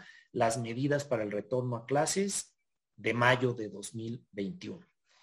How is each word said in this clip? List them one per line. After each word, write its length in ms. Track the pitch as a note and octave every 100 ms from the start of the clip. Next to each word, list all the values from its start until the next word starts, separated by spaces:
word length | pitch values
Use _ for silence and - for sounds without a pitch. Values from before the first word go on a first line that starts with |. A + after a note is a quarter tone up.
| - - _
las 260 | B2 A2+ B2
medidas 460 | A2+ A#2 C#3 C#3+
para 180 | - A#2
el 80 | G#2+
retorno 460 | G#2 - B2+ B2 A#2
a 100 | -
clases 680 | C#3 D#3 F#3+ G3 - - _ _ _ _ -
de 160 | A2
mayo 400 | A#2 A#2+ B2+ B2+
de 160 | A#2 G#2
dos 260 | G2 -
mil 320 | A2+ A2+ B2 -
veintiuno. 540 | G#2 G2 F2 G#2+ F#2 - _ _ _